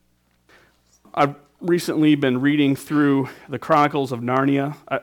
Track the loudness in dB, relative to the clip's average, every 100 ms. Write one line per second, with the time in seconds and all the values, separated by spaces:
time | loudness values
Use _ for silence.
0 | _ _ _ _ _ _ _ _ _ _
1 | _ -2 -2 -2 _ -10 -2 -2 0 0
2 | 2 4 2 0 0 2 2 0 -2 0
3 | 2 2 -2 -10 -12 -10 0 2 2 0
4 | -4 -4 -2 0 2 0 -2 -8 -8 -6